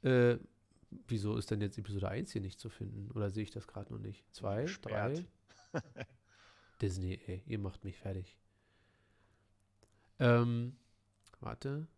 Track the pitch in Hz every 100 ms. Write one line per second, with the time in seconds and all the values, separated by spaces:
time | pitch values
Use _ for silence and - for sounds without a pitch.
0 | 127 127 120 120 - _ _ - - -
1 | - 113 104 113 - 107 101 - 98 98
2 | 92 104 190 - 98 - 113 - 104 107
3 | 101 120 101 101 104 113 - 101 104 110
4 | 104 104 - - 104 101 151 196 - 107
5 | 104 151 180 _ _ - - 160 - -
6 | - - _ - - - - - 101 92
7 | 92 92 - 92 - 107 98 - 98 92
8 | 98 95 92 - _ _ _ _ _ _
9 | _ _ _ _ _ _ _ _ - -
10 | - - 127 120 120 117 120 123 _ _
11 | _ _ - - 113 113 139 143 160